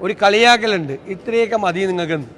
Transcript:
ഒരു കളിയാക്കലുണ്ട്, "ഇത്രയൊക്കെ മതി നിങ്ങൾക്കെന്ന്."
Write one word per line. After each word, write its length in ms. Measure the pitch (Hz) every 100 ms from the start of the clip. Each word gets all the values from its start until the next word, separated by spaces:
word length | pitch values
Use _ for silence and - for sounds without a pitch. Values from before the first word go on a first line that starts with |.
ഒരു 100 | 190 208
കളിയാക്കലുണ്ട്, 720 | 202 208 240 240 220 190 143 135 185 185
"ഇത്രയൊക്കെ 440 | - 233 226 220 190
മതി 220 | 170 190
നിങ്ങൾക്കെന്ന്." 380 | 180 160 160 120